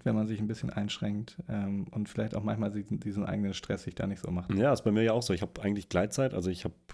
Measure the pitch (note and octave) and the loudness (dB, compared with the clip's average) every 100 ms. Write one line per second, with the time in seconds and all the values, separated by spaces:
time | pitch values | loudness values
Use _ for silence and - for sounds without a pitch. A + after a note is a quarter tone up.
0 | - A2 G#2+ A2 G#2+ A2 - - G2+ - | 0 2 2 0 -2 -2 -2 -2 -2 -2
1 | G#2+ G#2 A2+ - - G#2+ G2 G2+ F#2 - | -2 -2 -4 -8 -4 -2 0 -2 -2 -4
2 | G#2 - A2 G#2+ G#2 G#2+ G#2 G#2 G2+ - | -2 -2 -2 -2 -2 0 -2 -2 -4 -4
3 | G#2 G2+ F#2+ G2 G2+ F#2+ - G2+ - - | -2 -2 -2 0 0 -2 -4 -4 -4 -4
4 | F#2+ G2 - F2+ F2 G2 B2+ B2+ - G#2+ | -4 -4 -4 -2 0 4 4 4 4 4
5 | A2+ A2+ A#2+ F2+ F#2+ - G2+ G2+ F#2+ F2+ | 6 4 2 0 -2 -2 -2 -2 0 2
6 | G#2 - C3+ G2+ F2+ F2+ F2+ - - | 2 2 0 0 -2 -2 -4 -8 -14